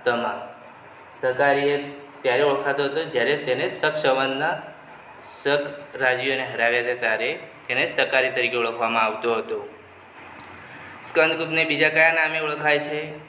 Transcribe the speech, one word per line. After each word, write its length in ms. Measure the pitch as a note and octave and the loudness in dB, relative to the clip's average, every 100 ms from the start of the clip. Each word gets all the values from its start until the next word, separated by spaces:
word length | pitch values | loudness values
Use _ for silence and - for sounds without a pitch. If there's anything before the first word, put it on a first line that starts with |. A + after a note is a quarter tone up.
તમામ. 360 | B2 A#2 A#2 G2+ - - - - - - - - | 0 0 -2 -6 -10 -16 -20 -20 -20 -20 -20 -4
સકારી 500 | C3 B2+ C#3+ C#3 C#3+ | -2 2 4 4 2
એ 80 | C#3+ C#3+ C#3+ - - | 0 -4 -12 -18 -4
ત્યારે 220 | C3 B2 | 0 4
ઓળખાતો 400 | D3 C#3 C#3+ C#3 | 4 2 0 0
હતો 200 | C#3 C#3+ | 0 0
જ્યારે 340 | D#3+ B2 C3+ D3 | -2 0 2 0
તેને 320 | C3 B2 F3+ | 0 -2 -2
શક 260 | - D#3 D3+ | 0 -2 2
સંવંતના 600 | C#3 C3 C3+ C3+ D#3 F#3 - - - - - - | 2 2 0 0 -2 -2 -10 -18 -20 -20 -20 -20
શક 720 | - - C#3 C#3+ C#3+ - - B2 | -12 -4 0 0 0 -10 -14 0
રાજવીઓને 500 | C3 B2+ C3+ C3 B2 | 0 2 0 -2 -4
હરાવ્યા 380 | A#2 A#2 A#2+ | 0 2 2
હતા 100 | A#2+ | 0
ત્યારે 460 | A#2+ A#2 G#2+ A#2+ E3+ - - - | -2 0 0 -2 -6 -12 -20 -6
તેને 200 | B2+ E3 | -2 0
સકારી 420 | - C3 C3 C3 | 0 0 2 2
તરીકે 280 | B2+ A#2+ B2 | 0 0 0
ઓળખવામાં 460 | A#2 A#2 A2+ A2+ | -2 0 0 2
આવતો 320 | A2 G#2+ A#2 A2+ | 0 0 0 0
હતો. 340 | G#2+ G#2+ G#2 - - - - - - - - - - - - - | -2 -6 -8 -16 -20 -20 -20 -20 -20 -18 -18 -18 -18 -18 -18 -16
સ્કંદગુપ્તને 600 | - E3 D#3+ E3 D#3+ D#3+ D#3+ | -2 4 4 2 -2 0 0
બીજા 240 | D3 D#3 | 4 4
કયા 220 | D#3 D#3+ | 6 6
નામે 280 | E3 D#3 D#3+ | 4 0 0
ઓળખાય 400 | D#3 D3+ D3+ D3 | -4 0 2 2
છે? 340 | D3 D3+ D#3 D#3 | 0 -6 -8 -12